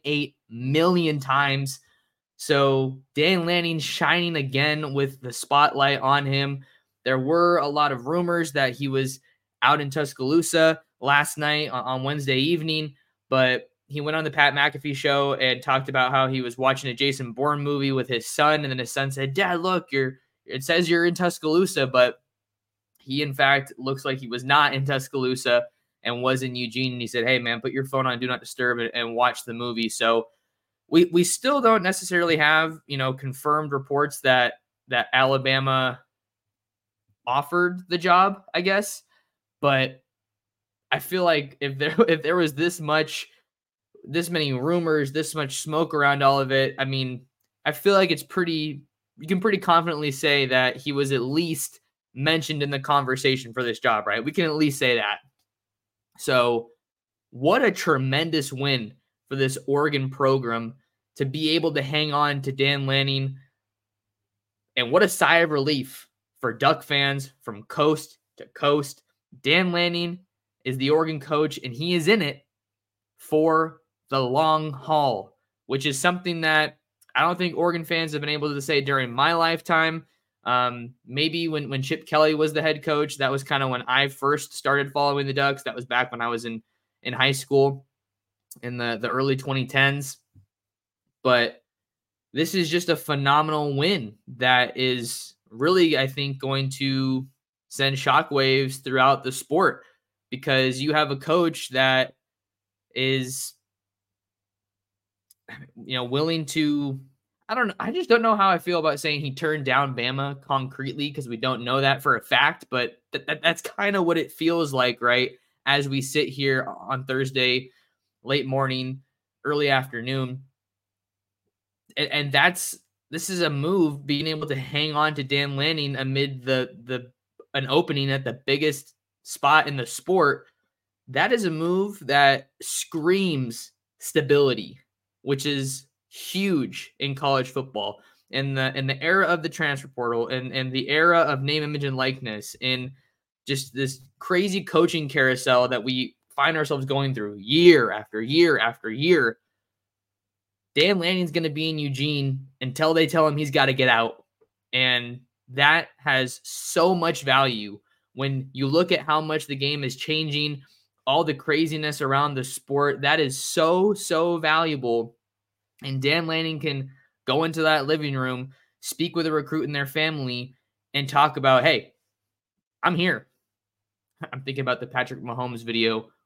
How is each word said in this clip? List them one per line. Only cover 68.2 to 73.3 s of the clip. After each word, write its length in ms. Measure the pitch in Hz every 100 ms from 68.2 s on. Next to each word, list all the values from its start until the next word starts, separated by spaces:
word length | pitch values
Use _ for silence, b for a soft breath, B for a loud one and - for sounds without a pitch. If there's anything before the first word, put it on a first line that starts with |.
| _ -
to 80 | -
coast. 560 | - 143 147 143 - _ _ _ 131
Dan 300 | 135 170 180
Lanning 480 | 175 175 170 175 180 _ _ _ _
is 120 | 131 131
the 120 | 135
Oregon 300 | 156 160 156
coach, 380 | 135 151 151 -
and 100 | 127
he 220 | 120 170
is 140 | 180 156
in 140 | 226
it 220 | 147 135 _ _ _ _ _ _ _ _
for 640 | -